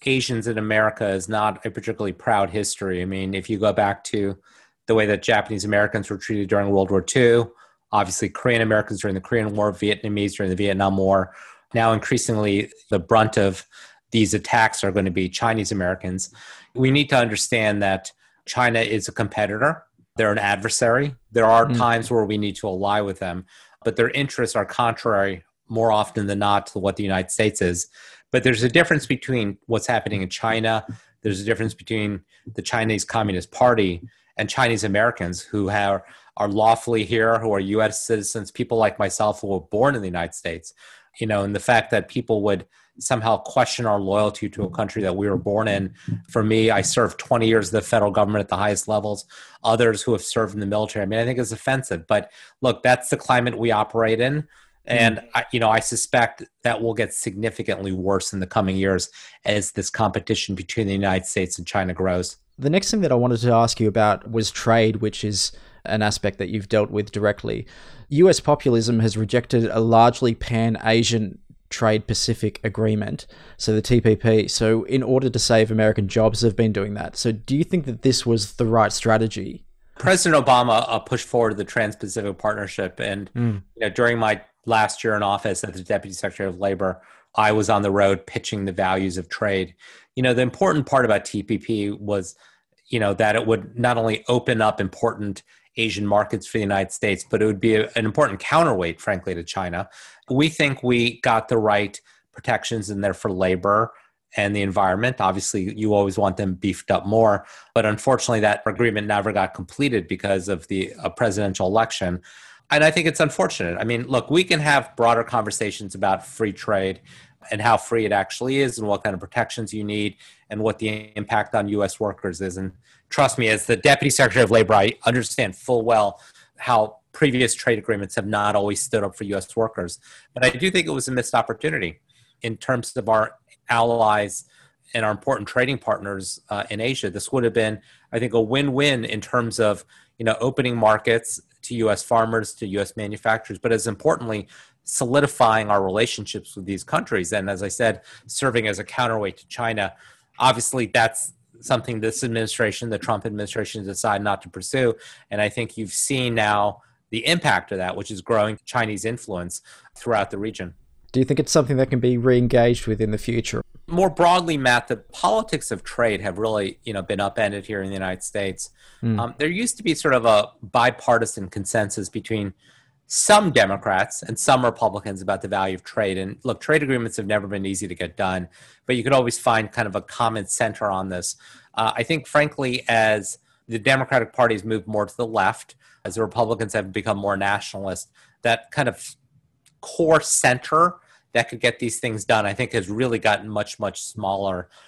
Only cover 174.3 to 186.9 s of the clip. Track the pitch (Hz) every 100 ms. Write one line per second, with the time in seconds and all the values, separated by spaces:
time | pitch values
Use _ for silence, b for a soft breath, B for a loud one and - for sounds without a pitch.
174.3 | 117 - 131 120 - 110 101 104 95 95
175.3 | 95 98 98 95 92 - - 101 95 95
176.3 | - 127 113 - 156 147 131 113 - 98
177.3 | 107 98 101 98 98 101 87 87 - 95
178.3 | 92 87 b b b - 127 117 135 120
179.3 | - - 113 107 - 107 98 - - 117
180.3 | 110 95 - 117 101 107 95 95 90 -
181.3 | - b b b - 110 120 117 160 -
182.3 | 151 147 - 131 127 - 113 110 107 95
183.3 | - _ _ - 113 104 135 131 131 113
184.3 | - 117 107 104 110 - 107 101 - 117
185.3 | 110 95 113 - - b b - 110 107
186.3 | 113 113 113 107 110 98